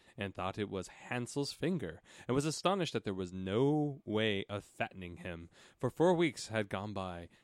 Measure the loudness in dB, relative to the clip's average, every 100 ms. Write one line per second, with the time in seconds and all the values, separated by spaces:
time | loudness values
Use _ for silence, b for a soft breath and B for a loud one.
0 | -20 -6 -6 -2 -4 -2 -2 -2 -6 -12
1 | -6 -4 -2 -2 -4 -2 -2 0 -4 -8
2 | b b 0 2 2 0 2 2 0 -2
3 | -2 -2 -4 -4 0 4 4 4 0 -4
4 | 0 2 4 2 -2 -6 -8 -6 -6 -4
5 | -10 -8 -8 -8 -10 -18 -20 _ -4 4
6 | 6 6 4 0 -2 -2 0 -2 -2 -4
7 | -4 -6 -10 -16